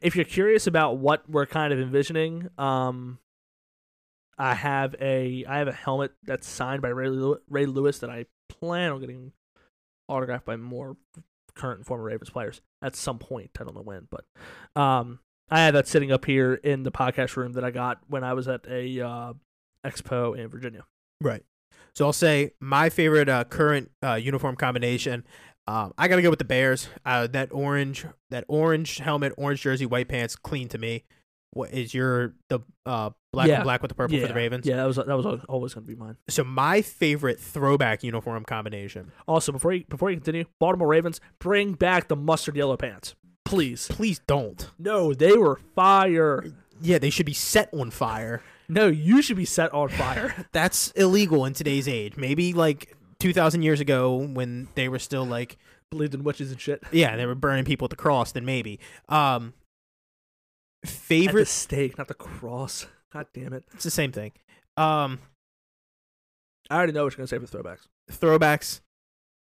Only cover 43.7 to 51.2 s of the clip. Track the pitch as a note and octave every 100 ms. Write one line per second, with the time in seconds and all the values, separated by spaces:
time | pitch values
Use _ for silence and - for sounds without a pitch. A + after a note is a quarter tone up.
43.7 | A#2+ - - A3 E3+ - C#3+ A2 - -
44.7 | - F#3+ G#3+ D#3+ C3 E3 A3+ E3+ C3 -
45.7 | - F#3 G3 F#3+ E3 D#3 C3+ D#3 C#3+ _
46.7 | - E3 E3 C3+ - D3 C#3+ - G#3+ G#3
47.7 | D#3 A#2+ - A#2 A2 A2 A#2 - - -
48.7 | E3+ G#3 D#3 D#3 C4 C#4+ F#3+ E3+ - E3
49.7 | C#3+ C#3 - C3 C3 B3 - - D#3+ F3+
50.7 | - - - F#3+ G3